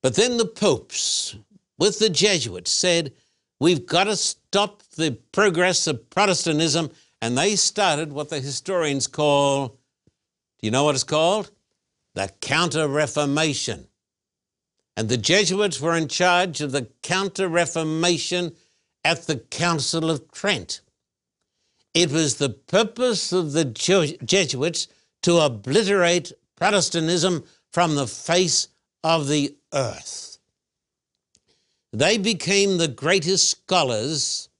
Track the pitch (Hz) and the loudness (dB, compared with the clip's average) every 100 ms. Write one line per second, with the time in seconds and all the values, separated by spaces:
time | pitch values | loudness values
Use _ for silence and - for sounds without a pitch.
0 | - 113 247 240 226 - 208 120 - - | 0 2 2 2 -2 0 0 0 -4 -6
1 | - - - - _ _ _ - 196 202 | -4 -4 -6 -12 _ _ _ -2 0 2
2 | 220 147 208 185 117 90 87 - 180 170 | 0 2 2 2 -2 -8 -4 0 2 0
3 | 151 _ _ _ _ _ 156 165 - 165 | -2 _ _ _ _ _ 2 2 0 0
4 | 202 208 - - _ 196 208 - _ - | 2 0 -4 -6 _ 0 0 -6 _ -4
5 | 160 117 _ - 208 165 180 180 - 147 | -4 -4 _ 2 2 4 2 2 -2 -4
6 | _ - 202 175 170 151 165 147 107 - | _ 0 2 2 0 0 2 0 -4 -10
7 | _ _ 113 123 185 202 - - 190 147 | _ _ -2 0 0 0 -2 0 0 0
8 | 160 143 147 151 135 131 - 185 156 139 | -4 -8 -6 -8 -8 -10 -4 -2 0 -2
9 | - - 147 143 139 139 131 - _ _ | -4 0 4 4 4 2 -2 -10 _ _
10 | _ _ _ _ _ _ 107 123 147 135 | _ _ _ _ _ _ 0 2 2 2
11 | - 151 165 214 190 _ _ _ _ _ | 0 2 2 0 -4 _ _ _ _ _
12 | _ - 98 _ - 151 170 147 151 143 | _ -8 -8 _ -2 0 0 0 -2 0
13 | 143 147 143 143 160 131 - 90 - _ | -2 -2 -2 0 0 -2 -6 -8 -12 _
14 | _ _ _ _ _ _ _ _ _ - | _ _ _ _ _ _ _ _ _ -8
15 | 110 123 101 185 196 190 208 127 156 165 | -2 -2 2 2 2 0 -2 -2 -2 -2
16 | 151 - 180 175 185 143 147 135 120 _ | -2 0 2 2 0 -4 -4 -4 -6 _
17 | - 180 196 - 190 165 165 - 160 160 | -4 -2 -2 -2 0 0 0 -2 -4 0
18 | 175 170 - 180 170 - _ _ _ _ | 0 0 -2 -4 -4 -10 _ _ _ _
19 | 147 165 - 135 - - 175 165 127 165 | -2 -2 -2 -6 -6 -4 -2 0 -2 -2
20 | 160 156 - - 202 151 87 - _ _ | -2 -4 -6 -6 -2 -2 -6 -14 _ _
21 | _ _ _ _ _ _ _ _ _ 165 | _ _ _ _ _ _ _ _ _ 2
22 | 175 151 156 - 143 101 - 190 220 226 | 2 2 0 0 -4 -4 0 0 0 0
23 | 254 208 - 185 160 147 143 107 - 190 | -2 0 -2 -2 0 0 -2 -2 0 2
24 | 147 - 113 196 151 127 156 160 - _ | 2 -4 0 0 0 -2 -4 -4 -10 _
25 | _ _ - 170 151 110 127 143 190 202 | _ _ 2 4 4 0 0 0 2 2
26 | 170 175 175 - _ _ 190 202 - 170 | 4 2 -2 -18 _ _ 2 2 0 0
27 | 160 175 180 165 - _ _ - 175 143 | 0 2 0 -2 -6 _ _ 0 2 2
28 | 127 - - 175 180 - - _ _ _ | -2 -8 0 0 2 0 -4 _ _ _
29 | 160 165 143 151 143 - _ 143 120 104 | -2 0 2 0 -2 -6 _ -4 -4 -6
30 | - - - - _ _ _ _ _ _ | -14 -16 -16 -20 _ _ _ _ _ _
31 | _ _ _ _ _ _ _ _ _ 107 | _ _ _ _ _ _ _ _ _ 0
32 | 156 226 196 185 160 196 202 185 165 113 | 2 2 0 -2 0 2 2 2 -2 -2
33 | 147 196 160 190 - - - 180 139 110 | 0 0 0 0 0 -2 0 0 2 0
34 | 127 156 - - - | -2 -4 -4 -6 -12